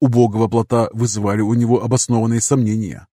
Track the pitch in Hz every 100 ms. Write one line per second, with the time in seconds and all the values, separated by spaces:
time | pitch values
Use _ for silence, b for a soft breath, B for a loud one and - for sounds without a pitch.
0 | 131 120 117 110 113 117 107 117 110 113
1 | 120 104 101 107 107 120 117 123 117 127
2 | - 117 113 117 - 139 107 110 98 57
3 | -